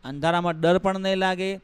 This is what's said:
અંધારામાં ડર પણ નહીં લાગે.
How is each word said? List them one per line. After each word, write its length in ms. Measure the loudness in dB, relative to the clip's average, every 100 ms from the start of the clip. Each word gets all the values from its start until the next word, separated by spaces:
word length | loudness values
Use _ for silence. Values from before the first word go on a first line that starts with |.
અંધારામાં 560 | -10 -4 0 2 0 0
ડર 180 | 4 4
પણ 220 | 2 -2
નહીં 160 | -2 0
લાગે. 420 | 0 -2 -4 -8